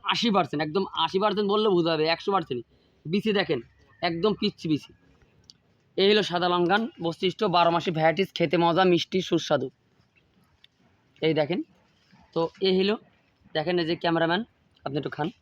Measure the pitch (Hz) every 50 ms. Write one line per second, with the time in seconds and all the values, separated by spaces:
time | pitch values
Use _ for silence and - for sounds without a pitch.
0 | - 190 190 - 214 240 190 196 170 - - 147 156 156 151 196 196 - - 156
1 | 165 156 - 190 208 214 202 202 208 196 202 214 220 220 185 175 165 170 165 151
2 | 156 151 135 - - 202 196 185 160 - 131 120 - _ _ _ _ _ _ _
3 | _ 151 170 208 - 220 202 202 185 - 156 120 117 _ _ _ _ _ _ _
4 | - 175 170 165 175 214 190 - 214 202 - - - 165 151 131 - - - _
5 | _ _ _ _ _ _ _ _ _ - _ _ _ _ _ _ _ _ _ -
6 | 190 202 214 214 - - 180 175 175 180 175 175 175 170 196 208 226 254 _ -
7 | 175 170 165 - - 180 170 - 214 202 170 175 170 170 170 170 - 196 165 160
8 | 156 160 160 165 190 - _ - 170 156 180 170 170 170 165 175 190 185 175 165
9 | - _ - 190 170 - 175 160 - - 156 135 127 131 _ _ _ _ _ _
10 | _ _ _ _ _ _ _ _ _ _ _ _ - _ _ _ _ _ _ _
11 | _ _ _ _ 156 160 156 151 151 139 180 233 320 _ _ _ _ _ _ _
12 | _ _ _ _ - _ _ 165 165 165 _ - 190 190 185 185 185 196 214 -
13 | - _ _ _ _ _ _ _ _ - _ 156 151 170 180 175 170 156 170 -
14 | - 170 165 165 165 165 170 196 240 _ _ _ _ _ _ _ _ - 135 151
15 | 135 135 - - 151 180 - _